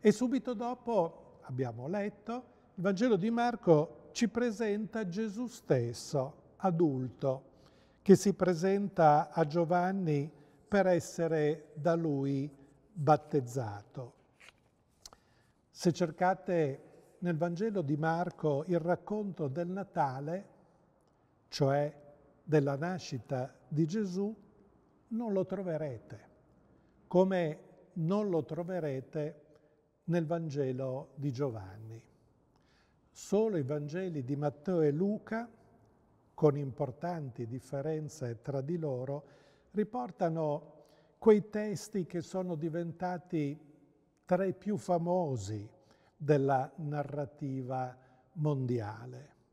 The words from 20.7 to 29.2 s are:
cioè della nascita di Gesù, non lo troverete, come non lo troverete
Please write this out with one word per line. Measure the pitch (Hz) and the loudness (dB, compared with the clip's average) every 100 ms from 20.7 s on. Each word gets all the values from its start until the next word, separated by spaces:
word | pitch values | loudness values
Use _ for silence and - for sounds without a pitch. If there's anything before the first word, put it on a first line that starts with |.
| _ _ _ _ _ _ _ _ | _ _ _ _ _ _ _ _
cioè | - 135 143 147 - - - - _ | 0 2 4 0 -6 -20 -20 -20 _
della | - 151 139 139 | 2 2 4 -2
nascita | 170 185 - 131 - 131 131 - - | -4 -6 -8 -10 -4 -4 -4 -10 -6
di | 151 160 | 0 0
Gesù, | 208 202 180 202 226 - _ - _ _ _ _ | 0 -4 -2 -4 -6 -18 _ -20 _ _ _ _
non | 220 233 | -6 -2
lo | 196 | -2
troverete, | 185 190 185 156 151 117 - 110 - _ _ _ _ - _ _ _ | -2 -4 -4 -4 -4 -8 -12 -20 -20 _ _ _ _ -20 _ _ _
come | 175 190 190 165 156 - - - | 4 4 4 0 -4 -14 -20 -14
non | - 160 202 208 | -4 0 0 0
lo | 170 | 0
troverete | 143 156 175 185 156 135 131 160 | -2 -6 -6 -4 -4 -6 -6 -6